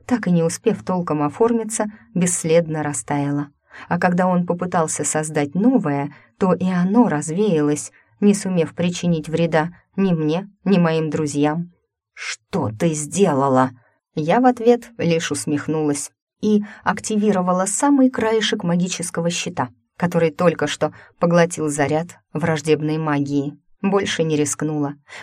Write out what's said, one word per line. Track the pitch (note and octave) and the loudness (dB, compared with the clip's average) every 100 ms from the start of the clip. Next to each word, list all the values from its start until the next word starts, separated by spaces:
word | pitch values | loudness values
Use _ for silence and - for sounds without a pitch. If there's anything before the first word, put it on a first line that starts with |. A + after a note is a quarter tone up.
| - | -4
так | B3 G3+ | -2 2
и | |
не | F3 | 2
успев | E3 E3+ - G#3 | 2 0 -2 -2
толком | - F#3 F3 D3+ | -2 -4 -2 -2
оформиться, | D3 D3 A3+ A#3 A3 - G#3+ - - | -2 0 0 2 -2 -4 -6 -8 -8
бесследно | F3+ F3 - E3 E3 D#3+ D#3 | -2 0 0 2 2 2 -2
растаяло. | D3+ C#3+ - D3 C#3+ C#3+ C#3+ _ _ - - | -4 -6 -4 -2 -2 -2 -4 _ _ -18 -4
А | E3+ | 0
когда | F3+ F3 F#3 | 2 2 2
он | F3+ F3 | 2 0
попытался | F3 F3+ F3+ D#3 - | -4 -2 -2 -2 -2
создать | D3 D#3 D#3 D3+ C#3+ F3 | -4 -2 -2 -2 -2 0
новое, | A3+ C4 D#3 C#3+ C#3+ - _ - | 2 2 2 -2 -4 -10 _ -2
то | F#3+ | 0
и | F3 F#3 | 2 0
оно | F3+ F3+ G#3+ A#3+ | 0 2 4 4
развеялось, | D3 D3+ D#3+ G#3+ D#3+ D3 D3 - - _ _ | 0 -2 0 2 2 2 0 -4 -16 _ _
не | G3+ | 2
сумев | G3+ F#3+ F3+ D#3 | 2 0 0 -2
причинить | - F3 F3 F3 E3 D3+ | -2 -4 -2 -2 -2 -2
вреда | D#3+ E3+ D#3+ D#3+ - _ - | -2 0 0 -2 -6 _ -2
ни | G3 | 0
мне, | E3 D3+ E3 G3+ _ | 0 0 -2 -4 _
ни | F#3 F#3+ | 0 2
моим | E3+ D#3+ D#3+ | 4 2 -2
друзьям. | D3+ D3+ C#3+ D3 D#3 F3 _ _ _ _ | -2 -2 0 0 -2 -6 _ _ _ _
«Что | - - - _ F#3+ A2 | -16 -12 -12 _ -4 -4
ты | A2 E3+ | -2 -2
сделала?» | D3+ D3 F3 F#3+ C#3 C#3 C3 B2+ - _ _ _ | -2 -4 0 2 2 2 2 2 -2 _ _ _
Я | - D3+ G#3+ | -4 0 4
в | B3+ | 4
ответ | B3 A#3 A#3+ - - | 4 4 2 0 -4
лишь | E3+ E3 - | 0 0 0
усмехнулась | C#3+ - D3 - D#3 D3+ C#3+ - _ _ _ | -4 -2 -4 -2 -2 0 -2 -6 _ _ _
и | G#3+ G#3+ G#3 - | 2 2 0 -4
активировала | - F#3 - G#3+ G#3+ F#3 F3+ F3+ F#3+ | -4 -4 -2 0 2 2 2 0 0
самый | - C#4+ C#4+ B3+ | 0 2 4 4
краешек | - A3 A3 G#3 G#3+ | 2 0 0 0 -2
магического | F3 F3 F3+ - E3+ - E3+ | 0 0 0 -4 -6 -4 -4
щита — | E3+ - F3 - - _ - | -4 -6 -6 -6 -10 _ -6
который | F3 F3 E3 | -2 0 0
только | D3+ F3+ D#3 D3 | 2 2 2 -2
что | - D3+ - - _ | -2 -4 -4 -20 _
поглотил | F3 E3+ E3+ E3 D#3 | 2 4 2 0 -4
заряд | D3 C#3 D#3 E3+ - _ | -2 0 0 -4 -10 _
враждебной | D#3+ E3 D#3 D#3 D3+ D3+ D#3 | -4 -2 0 0 0 0 -2
магии. | D#3+ C#3+ C#3 C#3+ C#3 - _ _ | -2 -2 0 -2 -2 -8 _ _
Больше | G3 G3 G3+ - | 0 0 0 -2
не | D#3+ D3+ | 0 0
рискнула. | D3 - D3+ D3+ C#3+ C#3+ _ - | -2 -2 -4 -4 -6 -8 _ -20